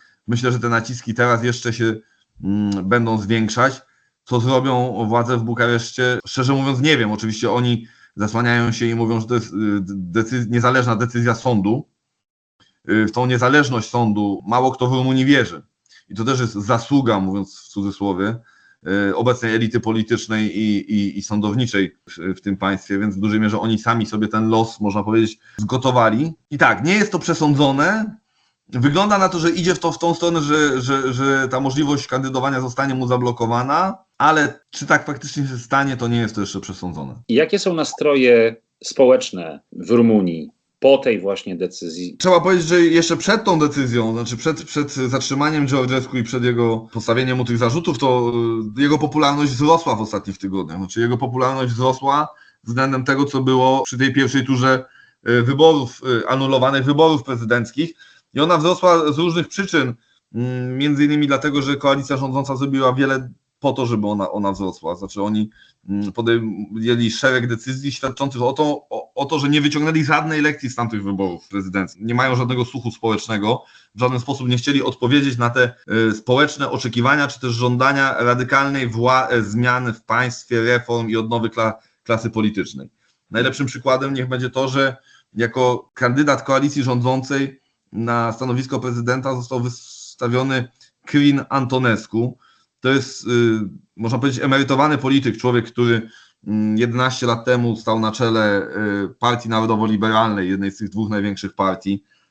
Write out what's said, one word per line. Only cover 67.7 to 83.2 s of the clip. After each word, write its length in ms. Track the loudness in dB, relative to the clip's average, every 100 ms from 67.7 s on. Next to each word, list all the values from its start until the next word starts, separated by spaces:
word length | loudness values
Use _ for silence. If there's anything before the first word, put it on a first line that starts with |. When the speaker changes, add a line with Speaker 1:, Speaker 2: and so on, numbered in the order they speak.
| -6 -6
Speaker 1:
świadczących 500 | -6 -8 -4 -6 -2
o 100 | -2
to, 340 | 0 0 -2 -6
o, 240 | -12 -10
o 100 | -8
to, 140 | -4 -2
że 100 | 2
nie 120 | 2
wyciągnęli 440 | 2 0 0 2
żadnej 380 | 2 0 0 0
lekcji 280 | 0 -2 -8
z 40 |
tamtych 300 | -4 -4 -4
wyborów 440 | -4 -4 -4 -6 -8
prezydenckich. 560 | -8 -4 -4 -6 -6
Nie 100 | -4
mają 220 | 0 0 0
żadnego 280 | 0 -2
słuchu 260 | -4 -4 -8
społecznego, 760 | -4 -2 -2 -2 -2 0 -2 -6 -20 _
w 60 | -2
żaden 200 | 0 0
sposób 280 | -4 -4 0
nie 80 | 0
chcieli 260 | 2 0
odpowiedzieć 560 | 0 -2 2 4 2 0
na 120 | 0
te, 240 | 2 0 0 -2 2 2
y, 40 |
społeczne 560 | 0 0 2 2 0 -4
oczekiwania 580 | -4 -4 0 2 2 0
czy 120 | -4
też 120 | -6
żądania 640 | -2 0 2 2 2 0 2
radykalnej 720 | 0 0 2 0 2 -2 -4
wła-, 360 | 0 2 2 2
e, 120 | 0
zmiany 500 | 0 0 2 2 -2
w 100 | -6
państwie, 600 | -4 -2 -2 -6 -2 0
reform 460 | 2 0 0 -4 -2
i 80 | -2
odnowy 340 | -2 -2 -2
kla-, 280 | -2 -2 -2 _ _
klasy 260 | -2 -2 -2
politycznej. 600 | 0 0 -2 -6 -8 -16 _ _ _